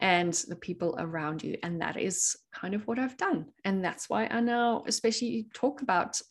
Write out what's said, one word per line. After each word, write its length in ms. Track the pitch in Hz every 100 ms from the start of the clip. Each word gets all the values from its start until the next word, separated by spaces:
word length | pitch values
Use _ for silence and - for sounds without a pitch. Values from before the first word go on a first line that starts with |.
and 320 | 190 175 175 165 -
the 80 | 170
people 400 | - 175 170 -
around 460 | 165 165 151 156
you?" 140 | 156 -
And 200 | 170 170
that 160 | 165 -
is 380 | 190 180 - - _
kind 200 | - 180
of 140 | 202 214
what 100 | 233
I've 200 | 254 -
done. 300 | 392 330 160 _ 196
And 180 | 196
that's 260 | 180 - -
why 180 | 208 226
I 120 | 233
now 460 | 233 240 240 226 -
especially 600 | 226 233 220 240 233 220
talk 280 | - 262 285
about 400 | 254 180 - - -